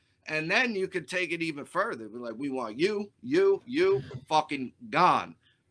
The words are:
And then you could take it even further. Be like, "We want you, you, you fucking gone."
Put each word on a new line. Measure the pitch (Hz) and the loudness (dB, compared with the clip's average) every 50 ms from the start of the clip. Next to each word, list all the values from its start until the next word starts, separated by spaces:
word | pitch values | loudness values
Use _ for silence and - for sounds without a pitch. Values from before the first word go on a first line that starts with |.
| _ _ _ _ - - | _ _ _ _ -10 -6
And | 160 156 156 165 | -4 -4 -2 0
then | 196 233 262 247 214 | 2 2 2 2 0
you | 190 190 - | -2 -2 -2
could | - 180 160 - | -4 -6 -6 -4
take | 185 180 180 160 | -4 -2 -2 -2
it | 170 170 | -4 -4
even | 165 160 147 143 127 | -4 -4 -6 -8 -8
further. | - - 170 202 233 180 117 110 104 | -6 -2 -2 -2 -2 -4 -8 -10 -12
Be | 104 | -12
like, | 120 123 117 110 110 | -10 -10 -10 -8 -6
"We | 143 143 | -6 -4
want | 131 123 120 110 107 127 | -4 -4 -6 -6 -2 0
you, | 165 208 214 202 208 - _ _ | 0 0 0 -2 -6 -8 _ _
you, | - 120 143 180 196 196 196 190 - | -6 0 2 4 6 6 4 2 0
you | - 123 147 180 190 196 196 - - - - - - | -4 0 2 4 4 2 2 -2 -6 -12 -12 -4 0
fucking | 156 156 151 - 151 139 127 120 - - 120 110 | 2 2 2 0 -4 -6 -6 -8 -10 -14 -10 -2
gone." | 120 156 180 170 139 117 92 - 85 _ _ _ _ _ _ _ | 2 4 6 6 6 4 0 -4 -12 _ _ _ _ _ _ _